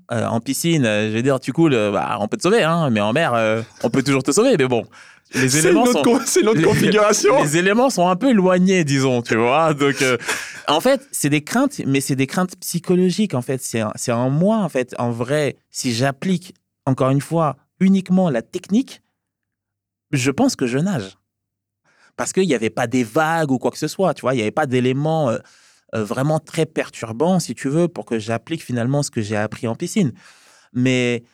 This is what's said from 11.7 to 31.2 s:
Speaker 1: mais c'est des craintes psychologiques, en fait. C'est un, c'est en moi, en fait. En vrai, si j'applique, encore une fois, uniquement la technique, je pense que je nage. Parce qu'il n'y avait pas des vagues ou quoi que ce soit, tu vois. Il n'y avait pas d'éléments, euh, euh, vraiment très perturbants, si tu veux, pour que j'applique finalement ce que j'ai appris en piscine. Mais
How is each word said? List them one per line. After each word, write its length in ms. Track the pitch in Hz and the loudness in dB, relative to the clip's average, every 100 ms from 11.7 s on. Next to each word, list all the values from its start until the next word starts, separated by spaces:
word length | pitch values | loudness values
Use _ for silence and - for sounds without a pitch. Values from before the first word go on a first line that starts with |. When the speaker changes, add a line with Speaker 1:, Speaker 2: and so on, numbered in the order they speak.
| - - | -2 -2
Speaker 1:
mais 140 | 139 | -2
c'est 160 | 135 131 | 0 -2
des 120 | 135 | -2
craintes 280 | 190 185 - | -2 -4 -6
psychologiques, 720 | - 170 - 180 185 180 214 | -8 -6 0 2 2 0 -2
en 80 | 127 | -2
fait. 200 | 120 131 | -4 -6
C'est 200 | - 113 | -4 -4
un, 100 | 107 - | -4 -6
c'est 180 | - | -4
en 160 | 117 127 | -2 0
moi, 280 | 147 190 220 | 0 0 0
en 100 | 170 | -2
fait. 260 | 131 123 - | -2 -4 -4
En 120 | 120 | -4
vrai, 460 | 117 120 151 143 - _ | -4 -2 -2 -2 -6 _
si 240 | - 131 | -8 -4
j'applique, 600 | 113 135 131 185 180 - - _ _ - | -2 -2 -2 -2 -4 -4 -20 _ _ -4
encore 240 | 131 131 | 0 0
une 100 | 139 | 0
fois, 380 | - 165 151 - _ - | -2 -2 -2 -4 _ 0
uniquement 480 | 190 196 185 185 180 | 2 2 2 2 2
la 120 | 113 | 0
technique, 600 | - - - 214 262 - _ _ _ _ _ _ _ _ _ _ _ | -4 -10 -2 -2 -2 -8 _ _ _ _ _ _ _ _ _ _ _
je 200 | 139 127 | -2 0
pense 240 | 135 262 - | 0 0 0
que 100 | 123 | -2
je 120 | 131 | -2
nage. 400 | 190 156 95 - _ _ _ _ _ _ _ _ _ - | -2 -4 -6 -14 _ _ _ _ _ _ _ _ _ -10
Parce 180 | 120 | -4
qu'il 140 | 185 190 | -2 0
n'y 80 | 120 | 0
avait 140 | 110 | -2
pas 180 | - 123 | -2 -2
des 160 | 127 | -2
vagues 480 | 113 160 156 165 151 | -2 0 0 0 -2
ou 60 | 127 | -2
quoi 140 | - | -4
que 60 | - | -4
ce 100 | 151 | -6
soit, 260 | - 185 | -2 -2
tu 80 | - | -2
vois. 120 | 123 | -2
Il 40 | 131 | -2
n'y 40 | |
avait 80 | 107 | -2
pas 140 | 156 151 | -2 0
d'éléments, 640 | 127 127 135 156 160 135 | 0 0 0 -2 0 -2
euh, 80 | 107 - _ _ _ _ | -4 -8 _ _ _ _
euh, 100 | - 104 | -6 -4
vraiment 340 | 117 147 156 | -2 0 -2
très 260 | - - 156 | -4 -4 -4
perturbants, 760 | 151 - - 113 113 165 185 | -4 -8 -8 -8 -2 0 0
si 140 | - | -2
tu 140 | 117 131 | -6 -2
veux, 180 | 156 175 | 0 0
pour 160 | - - | -2 -6
que 120 | 113 | -6
j'applique 460 | 107 117 - 165 | -4 -6 -6 -10
finalement 400 | - 123 120 143 | -6 -4 0 -2
ce 80 | 143 | -2
que 100 | 120 | -4
j'ai 140 | 104 104 | -4 -2
appris 320 | 107 - 113 | -4 -4 -6
en 80 | 113 | -6
piscine. 380 | 175 220 147 - - - _ _ _ | -4 0 -2 -2 -16 -20 _ _ _
Mais 500 | 120 127 127 123 120 | -2 0 2 0 -2